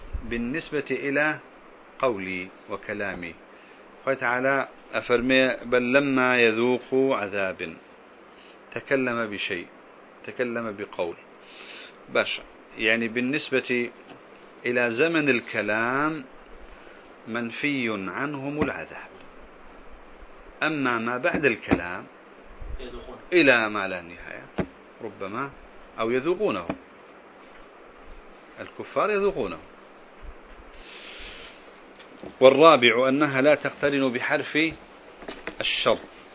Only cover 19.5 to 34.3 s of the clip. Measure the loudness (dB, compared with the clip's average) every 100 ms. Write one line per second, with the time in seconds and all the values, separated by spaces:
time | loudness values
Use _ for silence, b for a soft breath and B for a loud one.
19.5 | -20 -20 -20 -20 -20 -20 -20 -20 -20 -20
20.5 | -6 -4 0 0 0 -2 -2 -2 -2 -4
21.5 | -8 -2 -2 -2 -10 -12 -20 -20 -20 -20
22.5 | -16 -12 -10 -12 -14 -14 -16 0 6 6
23.5 | 6 4 -2 -4 -6 -10 -14 -14 -14 -10
24.5 | -8 -8 -10 -20 -14 -12 -10 -8 -6 -8
25.5 | -10 -20 -20 -14 -4 0 0 0 0 0
26.5 | -2 -4 -10 -14 -20 -20 -20 -20 -20 -20
27.5 | -20 -20 -20 -20 -20 -18 -18 -20 -20 -20
28.5 | -14 -14 -12 -6 -2 0 2 0 0 -4
29.5 | -6 -14 -20 -20 -20 -20 -18 -16 -16 -20
30.5 | -20 -20 B B B B B B B B
31.5 | B -20 -20 -20 -20 -20 -16 -16 6 8
32.5 | 10 10 10 8 6 4 4 2 4 4
33.5 | 4 2 -2 0 2 0 0 0